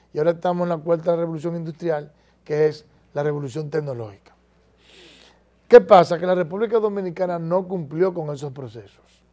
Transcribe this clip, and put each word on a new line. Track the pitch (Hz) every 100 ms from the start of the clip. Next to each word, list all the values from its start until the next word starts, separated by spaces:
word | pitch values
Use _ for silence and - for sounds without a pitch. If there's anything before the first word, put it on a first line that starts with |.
| _
y | 147
ahora | 160
estamos | 170 180 175 175
en |
la | 165
cuarta | 165 170 170 170
revolución | 170 160 165 170
industrial, | 160 147 170 151 147 _ _ _
que | - 151 156
es | 147 - _ _
la | 143
revolución | 147 147 139 147 147
tecnológica. | 156 143 120 107 98 - _ _ _ _ _ _ - - - - _ _ _ -
¿Qué | 240
pasa? | 185 190 165 165
Que | 180
la | 185
República | 156 196 226 226
Dominicana | 214 202 185 165 180 170
no | 165 185 180
cumplió | 185 139 156 185
con | 175 151 143
esos | 143
procesos. | 135 123 113 98 _ _ _ _